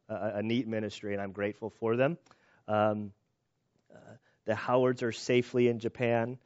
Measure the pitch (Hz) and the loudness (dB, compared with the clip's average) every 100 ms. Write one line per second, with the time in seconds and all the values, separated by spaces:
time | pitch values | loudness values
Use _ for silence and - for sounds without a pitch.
0 | - 107 107 104 110 120 113 110 104 - | -10 -6 -4 -2 -2 -2 -2 -4 -4 -6
1 | 104 101 98 95 104 101 110 - 113 120 | -6 -6 -6 -4 -4 -4 -10 -4 0 2
2 | 139 170 _ _ _ _ - 107 107 107 | 2 0 _ _ _ _ -2 2 2 0
3 | 104 - _ _ _ _ _ _ _ 101 | -6 -14 _ _ _ _ _ _ _ -20
4 | - 110 _ _ - 104 - 127 127 123 | -20 -20 _ _ -4 -4 2 4 4 2
5 | 120 - - 123 123 127 123 117 117 - | -2 -4 2 2 2 4 2 2 -4 -2
6 | 120 117 117 127 | 0 2 0 -6